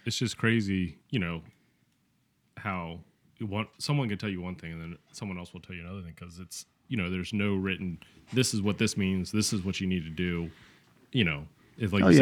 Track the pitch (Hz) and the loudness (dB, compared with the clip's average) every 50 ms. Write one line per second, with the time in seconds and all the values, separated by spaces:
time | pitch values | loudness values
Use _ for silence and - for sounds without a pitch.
0 | - 117 - - 127 104 - - - 117 117 117 101 98 95 92 90 80 - - | -6 -4 -2 -2 -2 -2 -2 2 2 4 4 4 2 0 0 0 0 -2 -4 -10
1 | _ _ 143 113 90 85 85 82 80 - - _ _ _ _ _ _ _ _ _ | _ _ -2 -2 -2 -2 -4 -6 -10 -14 -20 _ _ _ _ _ _ _ _ _
2 | _ _ _ _ _ _ _ _ _ _ _ - - 104 95 90 85 82 82 87 | _ _ _ _ _ _ _ _ _ _ _ -10 -8 -6 -6 -6 -6 -8 -10 -12
3 | - - _ _ _ _ _ _ 113 101 98 107 107 - _ - - - 147 143 | -14 -20 _ _ _ _ _ _ -8 -6 -4 -6 -6 -6 _ -8 -4 -2 0 0
4 | 131 107 104 90 110 104 95 90 87 90 90 82 82 82 82 82 82 85 87 - | 0 -2 -4 -4 -4 -6 -6 -6 -6 -8 -8 -10 -10 -12 -10 -10 -10 -12 -12 -14
5 | _ _ - - 117 101 90 87 87 - - 90 - - 92 85 85 87 95 98 | _ _ -14 -10 -10 -8 -8 -10 -12 -14 -16 -18 -16 -14 -14 -14 -12 -12 -12 -12
6 | 90 82 78 - 87 87 85 90 90 - - - - - _ _ _ - 131 107 | -12 -14 -14 -16 -16 -16 -16 -16 -16 -14 -14 -16 -16 -18 _ _ _ -4 -2 -2
7 | 87 90 92 90 90 - 113 101 101 104 98 95 95 95 92 85 95 90 82 - | -2 -2 -2 -4 -4 -4 -2 0 0 2 0 0 0 -2 -2 -4 -4 -6 -6 -8
8 | - - - - - - 107 127 123 - - 104 98 104 95 - 117 104 - 107 | -12 -20 -20 -20 -16 -2 0 2 2 2 2 2 2 0 2 2 2 2 2 0
9 | 98 95 95 95 87 - - 107 104 - 113 98 90 98 90 - 95 92 92 90 | 0 2 2 0 -2 0 0 0 2 2 0 0 -2 -2 -2 -2 -2 0 0 -2
10 | 78 82 78 87 90 90 87 85 85 82 - - - - - _ _ _ _ _ | -2 -4 -4 -2 -2 0 0 -2 -4 -6 -8 -14 -20 -20 -20 _ _ _ _ _
11 | _ _ - 127 101 82 76 71 76 - - _ _ - _ - 117 92 98 101 | _ _ 2 2 4 4 2 -2 -6 -10 -16 _ _ -20 _ -4 -2 2 4 6
12 | 98 95 82 76 | 8 10 12 12